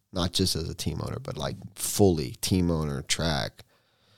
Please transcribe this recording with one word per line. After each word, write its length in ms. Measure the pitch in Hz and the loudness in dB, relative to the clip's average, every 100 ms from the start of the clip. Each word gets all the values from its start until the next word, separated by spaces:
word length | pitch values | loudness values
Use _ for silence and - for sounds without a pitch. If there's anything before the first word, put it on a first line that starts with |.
| _ | _
not 220 | 92 85 | -4 -2
just 240 | - 95 - | 2 0 0
as 100 | 80 | -4
a 80 | - | -4
team 240 | - 80 | -4 -4
owner, 180 | - - | -6 -6
but, 160 | - - | -8 -6
like, 180 | - - - - | -6 -8 -12 -6
fully 560 | - - 101 80 67 - | -2 6 6 6 -2 -6
team 280 | - 92 87 | 0 2 2
owner 320 | 80 78 69 | 2 0 -4
track, 600 | 71 - 80 71 50 - - _ _ _ _ | -2 0 0 0 -4 -8 -20 _ _ _ _